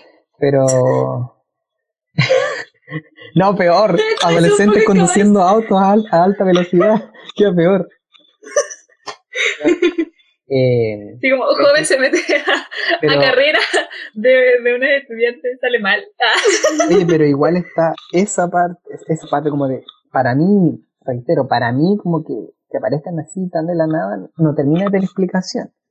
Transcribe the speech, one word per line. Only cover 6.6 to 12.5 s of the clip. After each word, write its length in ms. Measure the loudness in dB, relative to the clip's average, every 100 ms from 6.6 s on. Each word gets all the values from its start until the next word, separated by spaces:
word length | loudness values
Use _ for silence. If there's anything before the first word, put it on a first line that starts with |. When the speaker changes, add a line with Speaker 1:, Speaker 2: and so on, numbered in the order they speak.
| 2 2 2 0 -4 -20
Speaker 1:
<laughs> 140 | -10 0
qué 140 | 0 2
peor. 320 | 2 2 -2 _ _ _ _ _ -6 -4 -4 -10 _ _ -20 -20 _ -6 -6 -2
Speaker 3:
<laughs> 500 | -2 0 0 -2 -8 _ _ _ -4
Speaker 1:
Eh, 600 | 0 2 2 -2 -4 -12 -6
Speaker 3:
Sí, 80 | -2
como, 140 | 0 0 2
Speaker 1:
pero 120 | 2
Speaker 3:
joven 160 | 2 2
Speaker 1:
sí, 80 |
Speaker 3:
se 40 | 0
mete 180 | 0 -2
a, 480 | -2 -4 -2